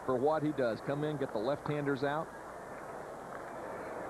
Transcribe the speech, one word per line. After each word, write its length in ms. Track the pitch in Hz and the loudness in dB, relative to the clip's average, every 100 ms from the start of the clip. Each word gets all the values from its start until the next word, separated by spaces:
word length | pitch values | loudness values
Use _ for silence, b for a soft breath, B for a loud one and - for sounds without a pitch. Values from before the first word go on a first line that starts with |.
| - | 0
for 100 | 127 | 4
what 280 | 143 156 | 6 6
he 80 | 151 | 4
does. 300 | 151 120 110 - | 4 2 2 0
Come 180 | 143 151 | 0 0
in, 120 | 147 | 0
get 140 | 135 | 0
the 80 | 107 | 0
left-handers 640 | 117 147 - 147 143 135 | 0 0 0 0 2 2
out. 240 | 143 151 160 - - - - - - - - - - - - - - - - - - | 2 2 -2 -6 -10 -10 -10 -10 -8 -8 -8 -8 -8 -8 -8 -8 -6 -6 -6 -6 -6